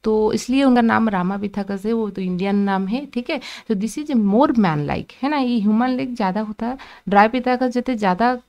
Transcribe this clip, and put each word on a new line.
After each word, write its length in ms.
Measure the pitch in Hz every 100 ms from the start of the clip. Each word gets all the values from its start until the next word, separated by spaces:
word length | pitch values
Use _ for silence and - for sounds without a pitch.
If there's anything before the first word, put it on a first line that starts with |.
तो 300 | 220 214 214
इसलिए 300 | 220 - 262
उनका 180 | 277 247
नाम 280 | 233 220 226
रामापिथाकस 760 | 196 180 196 208 202 196 196 208
है, 80 |
वो 160 | 233 208
तो 120 | 196
इंडियन 340 | 185 180 196 202
नाम 320 | 202 190 190
है। 180 | 247 277
ठीक 240 | 240 247
है, 120 | 311 - - -
तो 80 | 208
this 220 | 220 -
is 140 | 302
a 60 | 254
more 320 | 202 220 302
man 380 | 240 185 151 143
like, 240 | - - -
है 60 | 269
ना, 80 | 302
ये 220 | 247 240
ह्यूमन 300 | 202 214 254
लाइक 260 | 254 269 240
ज़्यादा 260 | 196 196
होता 240 | 214 214 226
है, 120 | 269 - - -
ड्राई 180 | 202 220
पिथाकस 400 | 247 247 247 254
जैसे 280 | 247 247 247
ज़्यादा 440 | 202 180 240 247